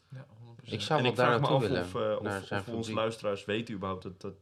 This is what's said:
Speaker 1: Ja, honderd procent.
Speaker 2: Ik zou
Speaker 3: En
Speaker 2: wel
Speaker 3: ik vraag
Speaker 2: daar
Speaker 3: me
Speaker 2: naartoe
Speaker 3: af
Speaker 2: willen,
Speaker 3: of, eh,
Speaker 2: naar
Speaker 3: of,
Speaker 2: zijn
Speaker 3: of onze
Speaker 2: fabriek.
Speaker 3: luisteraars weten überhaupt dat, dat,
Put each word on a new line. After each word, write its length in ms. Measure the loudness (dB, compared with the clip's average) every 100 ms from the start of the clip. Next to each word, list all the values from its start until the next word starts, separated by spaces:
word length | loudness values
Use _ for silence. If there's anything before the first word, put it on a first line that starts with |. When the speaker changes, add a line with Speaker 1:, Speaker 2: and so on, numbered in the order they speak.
| _
Speaker 1:
Ja, 180 | -18 -18 -20
honderd 180 | -20 -18
procent. 240 | -8 -6
Speaker 2:
Ik 60 | 0
zou 120 | 4
Speaker 3:
En 60 |
Speaker 2:
wel 80 | 4
Speaker 3:
ik 60 | 4
vraag 100 | 6
Speaker 2:
daar 100 | 6
Speaker 3:
me 0 |
Speaker 2:
naartoe 160 | 4 4
Speaker 3:
af 120 | 4
Speaker 2:
willen, 160 | 2
Speaker 3:
of, 100 | 0
eh, 280 | -2 0 0
Speaker 2:
naar 180 | 0 -4
Speaker 3:
of, 60 | -2
Speaker 2:
zijn 140 | -4
Speaker 3:
of 80 | -4
onze 100 | -6
Speaker 2:
fabriek. 160 | -2 0
Speaker 3:
luisteraars 480 | -2 -2 -4 -4
weten 300 | -2 -2 -2
überhaupt 280 | -4 -4 -4
dat, 180 | -8 -10
dat, 140 | -12 -12